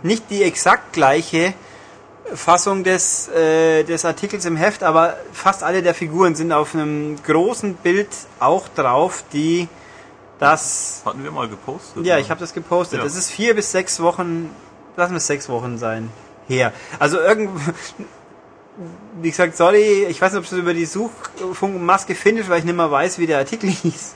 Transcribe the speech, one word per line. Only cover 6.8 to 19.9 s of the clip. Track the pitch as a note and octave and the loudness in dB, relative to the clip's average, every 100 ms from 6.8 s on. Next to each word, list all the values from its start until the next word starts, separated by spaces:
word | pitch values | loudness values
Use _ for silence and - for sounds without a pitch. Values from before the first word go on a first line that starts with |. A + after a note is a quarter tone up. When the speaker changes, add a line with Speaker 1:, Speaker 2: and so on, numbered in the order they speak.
| D3+ D3 D3+ D3 | -2 -4 -4 -6
Speaker 1:
großen | - D#3 G3 A3+ G3+ | 0 2 2 0 -6
Bild | F3 F3 F#3+ G3+ - - - | -2 0 2 0 -10 -18 0
auch | B2+ F#3 F#3 | 2 2 -2
drauf, | - C3 C3 F3+ - - | -2 2 2 2 -2 -8
die | D3 D#3+ E3+ E3+ - - - - - - - | -4 0 0 -2 -12 -20 -20 -20 -20 -20 0
das | C#3+ D#3 - - - - - | 2 2 0 -6 -8 -8 -10
Speaker 2:
Hatten | C#3 | -8
wir | C#3+ | -10
mal | C#3+ A#2 | -8 -8
gepostet, | G2+ - D#3 - - | -10 -12 -14 -12 -6
Speaker 1:
Ja, | E3+ D#3+ | 0 2
Speaker 2:
ne? | |
Speaker 1:
ich | G#2+ | 0
hab | D#3+ | -6
das | E3+ | -8
gepostet. | F3 D#3+ F3 F3 C#3 | -12 -2 -2 0 -4
Speaker 2:
Ja. | |
Speaker 1:
Das | C#3+ F3+ | -4 -4
ist | F3+ | -6
vier | - A#3 | -2 4
bis | G#3+ G#3 | 4 4
sechs | F#3+ F#3 - | -2 -2 0
Wochen, | E3+ F3 F3 E3 D#3+ D3 - - - - | 0 0 -4 -4 -6 -14 -20 -20 -16 -2
lassen | F3 | -2
wir | F3 | 0
es | - | -2
sechs | C#3+ - | -4 -2
Wochen | A#2+ B2 A#2 | -6 -6 -6
sein, | A#2 A2+ A2+ A2 - - - | -4 -6 -8 -14 -20 -20 -4
her. | B2+ A#2+ - - - | 0 0 -2 -16 -2
Also | D3 E3+ | 0 2
irgend-, | F3 A3 G3+ F3+ | 4 2 0 -4
<laughs> | D3 E3 - - G#3 - - - - - - - E3+ F3 - F3 | -6 -6 -14 -16 -18 -20 -20 -20 -20 -20 -20 -18 -18 -18 -18 -6
wie | E3 | -4
gesagt, | D#3 F3 - | 0 -2 4
sorry, | E3+ G#3 G#3+ | 6 6 6